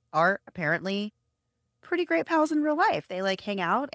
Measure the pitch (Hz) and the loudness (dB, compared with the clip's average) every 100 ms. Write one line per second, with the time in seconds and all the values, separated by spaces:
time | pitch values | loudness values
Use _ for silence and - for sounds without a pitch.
0 | _ 156 175 196 - - 151 165 185 202 | _ 2 2 2 -4 -6 -2 -2 -2 -4
1 | 214 - _ _ _ _ _ _ - 349 | -4 -10 _ _ _ _ _ _ -6 -2
2 | 339 330 330 320 302 302 302 302 415 156 | 0 0 2 2 2 2 0 2 2 0
3 | - 185 190 190 - 202 170 214 285 | -4 -4 -2 -2 -4 -2 0 0 -2